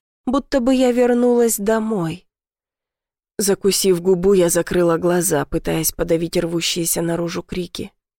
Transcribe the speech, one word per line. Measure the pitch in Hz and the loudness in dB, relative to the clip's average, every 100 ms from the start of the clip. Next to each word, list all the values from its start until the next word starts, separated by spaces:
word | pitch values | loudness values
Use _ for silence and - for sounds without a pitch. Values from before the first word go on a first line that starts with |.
| _ _ - | _ _ -4
будто | 277 - 277 | -4 0 0
бы | 240 | 2
я | 254 254 | 2 2
вернулась | 240 247 240 247 240 233 220 | 2 2 4 2 2 2 0
домой. | 202 226 220 214 165 180 _ _ _ _ _ _ _ _ _ _ _ - | -2 -2 -2 -2 -4 -8 _ _ _ _ _ _ _ _ _ _ _ -4
Закусив | 202 190 196 190 196 175 | -2 0 0 0 2 2
губу, | 180 180 185 | 2 2 4
я | 196 170 | 4 4
закрыла | 170 170 180 170 165 | 0 0 0 2 2
глаза, | 175 175 165 151 143 | 0 0 0 -2 -2
пытаясь | 165 - 165 156 | -4 -4 -4 -4
подавить | - 165 165 170 180 | -4 -2 -2 -2 -2
рвущиеся | 170 170 - 180 165 170 | -2 -4 -4 -4 -4 -2
наружу | 165 170 170 180 | -2 -4 -4 -8
крики. | - 180 175 - 196 _ _ | -8 -10 -10 -12 -14 _ _